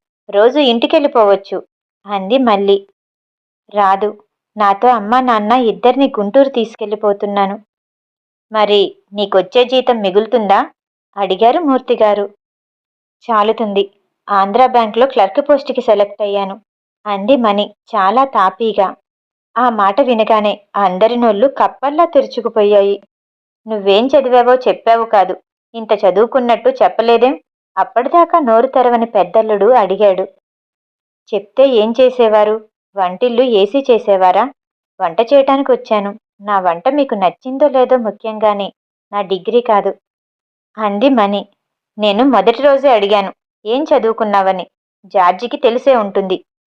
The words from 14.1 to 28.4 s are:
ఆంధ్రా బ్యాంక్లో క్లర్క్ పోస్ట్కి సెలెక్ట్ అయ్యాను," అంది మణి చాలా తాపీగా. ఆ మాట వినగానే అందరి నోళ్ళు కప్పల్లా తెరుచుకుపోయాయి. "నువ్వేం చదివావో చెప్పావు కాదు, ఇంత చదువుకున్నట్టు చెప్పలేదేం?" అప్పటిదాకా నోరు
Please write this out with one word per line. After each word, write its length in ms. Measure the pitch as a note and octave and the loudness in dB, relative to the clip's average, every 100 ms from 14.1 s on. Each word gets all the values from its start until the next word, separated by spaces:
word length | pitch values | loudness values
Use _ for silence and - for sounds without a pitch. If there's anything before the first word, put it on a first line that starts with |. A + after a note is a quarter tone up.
| _ - | _ -4
ఆంధ్రా 400 | G3+ G3 A#3 B3+ | -2 0 2 2
బ్యాంక్లో 380 | B3 A3 A3 C4+ | 2 0 0 0
క్లర్క్ 340 | A#3+ C4 C#4+ | 2 0 0
పోస్ట్కి 400 | C#4+ C#4+ C#4+ B3 | 0 0 -2 -4
సెలెక్ట్ 400 | A#3+ G#3 G3+ - | 0 0 0 -4
అయ్యాను," 340 | G#3 G3+ G3 G3 _ _ _ _ G#3 | -6 -4 -6 -10 _ _ _ _ -8
అంది 300 | G3 G3+ C4+ | -6 -2 0
మణి 260 | A3+ G3+ G3+ _ _ | 0 -2 -4 _ _
చాలా 360 | A3 F#3+ A#3 C4+ | -2 0 0 0
తాపీగా. 600 | A#3+ F#3+ - A3+ G#3 F#3 - _ _ _ _ _ A3+ | 0 0 0 -4 -2 -4 -4 _ _ _ _ _ -4
ఆ 140 | B3 | -2
మాట 320 | A3 G3 G#3 | 0 0 0
వినగానే 500 | B3+ A3+ A3 A3 G#3 G3+ _ - | 0 0 0 0 0 -6 _ -4
అందరి 400 | G3 F3+ A3 A#3+ | -2 0 0 2
నోళ్ళు 320 | A#3+ G3+ B3+ | 0 2 0
కప్పల్లా 580 | - G3+ - C#4 D4+ E4 | 0 -2 -2 -4 0 0
తెరుచుకుపోయాయి. 880 | C#4+ G#3+ - A3 A3 G3+ G#3 G3+ G3+ _ _ _ _ _ _ A3 | 0 -2 -4 -4 0 2 4 2 -2 _ _ _ _ _ _ -10
"నువ్వేం 400 | G#3+ G3 G3 C4 | -6 0 2 2
చదివావో 480 | D4 B3 B3 A#3+ B3+ | 0 2 2 4 2
చెప్పావు 500 | A#3 - A3+ A3+ A3+ | 0 -2 0 0 2
కాదు, 280 | G#3+ F#3 F#3 _ _ _ | 0 0 -4 _ _ _
ఇంత 180 | A3+ A3 | -10 -4
చదువుకున్నట్టు 760 | G#3 G3 F3+ A#3 C#4 A#3+ A3+ B3+ | 0 0 2 0 0 0 -2 -2
చెప్పలేదేం?" 640 | B3+ G3 - A#3 A#3 B3+ D#4 _ _ _ - | 0 0 0 0 2 2 -2 _ _ _ -6
అప్పటిదాకా 640 | F#3 - C4+ F4 - | -4 -4 0 2 2
నోరు 280 | - | 2